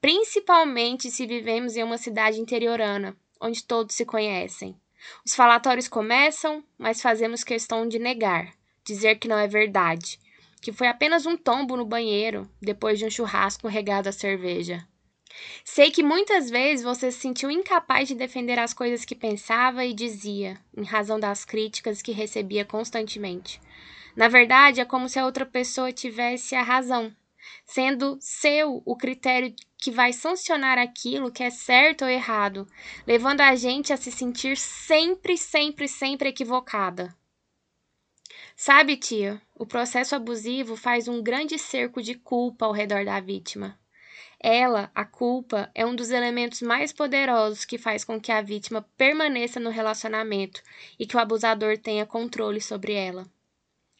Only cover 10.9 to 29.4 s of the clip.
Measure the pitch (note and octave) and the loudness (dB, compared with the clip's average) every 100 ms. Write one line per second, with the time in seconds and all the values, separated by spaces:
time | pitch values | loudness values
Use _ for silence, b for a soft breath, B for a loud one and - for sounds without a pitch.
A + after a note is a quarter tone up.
10.9 | A#3+ D4+ E4 D4+ E4+ - B3 C4+ B3+ A3+ | 2 2 2 2 -2 0 0 0 -4 -2
11.9 | A#3 A3+ G#3 A3 G#3+ G3 _ G3+ G#3 A3 | -2 0 0 -2 -4 -10 _ -6 -2 0
12.9 | G#3+ A3 G#3+ A3 - G3 - A3+ G#3 G3+ | 0 0 -4 -2 0 -2 -2 -4 -4 0
13.9 | G3 G3 G3 G3+ G3 F3+ F3 E3+ F3 E3+ | -2 -2 -4 -4 -2 -2 -4 -4 -8 -12
14.9 | _ _ _ _ B B B - - D4 | _ _ _ _ B B B -6 6 6
15.9 | D4 D4+ E4 G4+ G4 B3+ A#3+ C4+ C#4+ A#3+ | 8 4 4 4 2 2 0 2 2 -2
16.9 | B3 B3+ B3 C4 B3 C#4 D#4 F#4+ F4+ - | -2 -2 -4 -6 -4 -2 -2 2 0 2
17.9 | B3+ C4+ B3 B3+ C4 A#3+ A#3+ A#3 - A#3+ | 0 0 -4 -6 -6 -2 0 -2 -2 -2
18.9 | A#3+ - A#3 A3 G#3 - A3+ B3 B3 B3 | -2 -6 -8 -4 -4 -2 2 2 0 -4
19.9 | G#3+ A#3 G#3 G#3 G3+ G3 F#3+ _ - G3+ | -4 -6 -6 -8 -6 -6 -10 _ -10 -2
20.9 | G#3+ G3+ A3 G#3+ G3+ - A3 A3 - - | -2 0 -2 -2 -4 -6 -4 -4 -4 -6
21.9 | G#3 - G#3 G#3+ A3 G3 G#3 G3+ G#3+ A3+ | -6 -6 -6 -4 -6 -4 -4 -4 -6 -6
22.9 | A#3 A3 G#3+ G3+ F3 F#3 - B B B | -6 -6 -8 -8 -8 -12 -18 B B B
23.9 | B B - A3+ B3 A#3+ C4 C#4+ B3+ B3 | B B 4 8 8 8 10 8 6 0
24.9 | C4 B3+ C4+ C4 C4+ C4+ B3+ B3 - B3+ | -2 -2 -2 -2 -2 -4 -4 -4 -4 -4
25.9 | B3+ B3+ A3 A#3+ B3 - C4 A#3 B3+ B3+ | -4 -8 -2 -2 -2 -4 -2 2 2 2
26.9 | B3+ A3 G#3+ _ _ B B B - C4 | -2 -2 -10 _ _ B B B 0 0
27.9 | C4+ C#4 C4+ - - D4 D4 D4+ B3+ - | 2 -2 -4 -10 0 2 4 2 -2 -6
28.9 | A#3 B3+ B3+ C4+ B3+ | -4 -4 -4 0 0